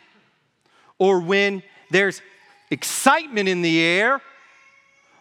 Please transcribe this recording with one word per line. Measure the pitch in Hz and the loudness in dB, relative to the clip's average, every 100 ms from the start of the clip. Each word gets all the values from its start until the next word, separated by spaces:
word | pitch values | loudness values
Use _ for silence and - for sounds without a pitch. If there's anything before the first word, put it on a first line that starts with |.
| _ _ _ _ _ _ _ _ _ _ | _ _ _ _ _ _ _ _ _ _
or | 190 190 | 2 2
when | 170 196 202 196 - - _ | 0 0 0 -4 -12 -20 _
there's | 175 196 - - _ _ _ _ | 0 0 -4 -16 _ _ _ _
excitement | - - - 269 302 320 226 190 | -8 -6 0 2 2 -2 -4 -2
in | 180 | -2
the | 170 160 | 0 2
air? | 165 175 226 269 - - _ _ _ _ _ _ _ _ | 2 2 0 -2 -6 -20 _ _ _ _ _ _ _ _